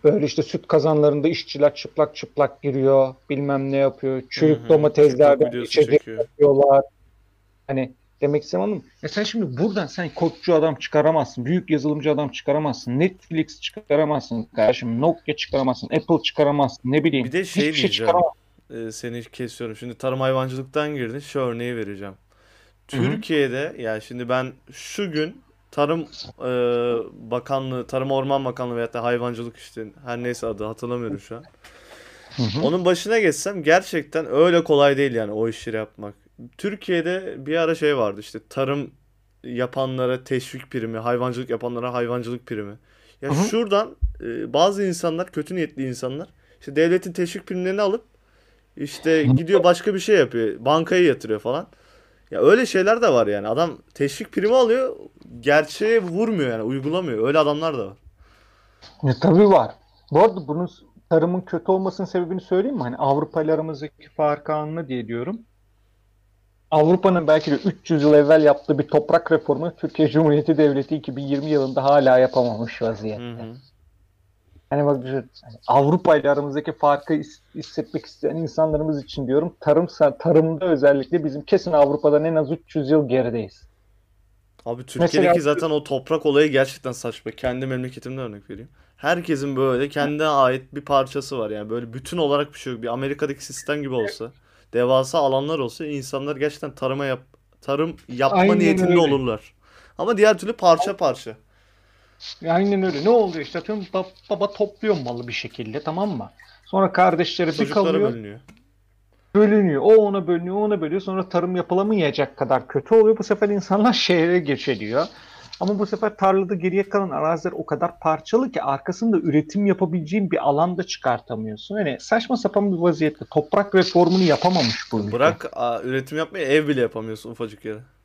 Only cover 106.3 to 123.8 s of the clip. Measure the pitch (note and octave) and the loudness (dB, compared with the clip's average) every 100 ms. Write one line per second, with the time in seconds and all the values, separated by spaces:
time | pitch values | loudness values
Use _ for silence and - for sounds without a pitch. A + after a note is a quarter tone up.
106.3 | _ - _ _ F#3+ F#3+ F#3 F#3 E3+ E3 | _ -20 _ _ 0 0 4 2 4 -2
107.3 | - E3+ D3 G#3+ G#3+ F#3 - - A#2 G#2 | 0 -2 0 -2 0 2 2 0 -4 -12
108.3 | G#2+ _ - _ _ _ _ _ _ _ | -16 _ -20 _ _ _ _ _ _ _
109.3 | G3+ G#3+ G#3+ F#3+ C#3 C3+ A3 G#3 G3 E3 | 4 6 6 4 2 8 8 6 0 -2
110.3 | E3+ F3 G3 G#3+ G3+ D#3 F#3 F#3+ F#3+ F#3 | -2 -2 -4 -2 -2 -2 -4 -4 -6 -2
111.3 | F3 F3 F3+ F3 F3+ G3+ G#3+ D#3 C#3 C#3 | -2 -2 -4 0 0 0 2 0 0 -4
112.3 | - C3 C3 - C#3+ - A3+ G#3+ A3 G3 | -4 0 0 0 -6 4 6 6 4 0
113.3 | G#3 G#3 G3+ F#3 G3 A3+ - - F3 E3 | 0 0 -2 0 2 2 2 2 2 4
114.3 | F3+ D3 C#3 - A#2 G#2 B2 E3 - - | 2 0 -4 -2 -4 -2 -2 -4 -8 -20
115.3 | - - - F3+ G3+ G#3 G#3+ G#3+ G#3+ G3 | -20 -20 -6 -4 -2 -4 -2 -4 0 2
116.3 | F#3+ F#3 G3 F3+ F#3 G3 G3+ F#3+ C#3+ D#3 | 2 0 -2 -2 -2 0 -2 -2 -2 -2
117.3 | E3 F3 - D#3+ C#3+ - - E3 D#3 - | -2 -4 -8 -6 -4 -4 -2 -2 -2 0
118.3 | A3+ C4 B3 C#3 C#3 - F3 A3+ F#3+ E3 | 0 0 -4 -4 -4 -4 -4 0 0 2
119.3 | D3 D#3 G3+ G3+ F#3+ F#3 F3 D3+ G3+ F#3+ | 0 0 -2 0 0 0 -2 -4 -2 -2
120.3 | D#3+ C#3+ C#3+ F3 F3 - - C3+ A#2 _ | 0 0 2 0 -2 -8 -4 -2 -4 _
121.3 | A2+ A2 G#2 - G#3 F3 B2 - A3+ A3+ | -8 -8 -10 -8 -4 -4 -6 -2 -2 0
122.3 | C4 G3 G3+ G3+ F3+ F3 D#3 D#3 D3+ - | -4 0 0 0 0 0 2 -2 -2 -4
123.3 | D#3 D3+ D#3+ G3+ F#3+ | -4 0 -2 2 2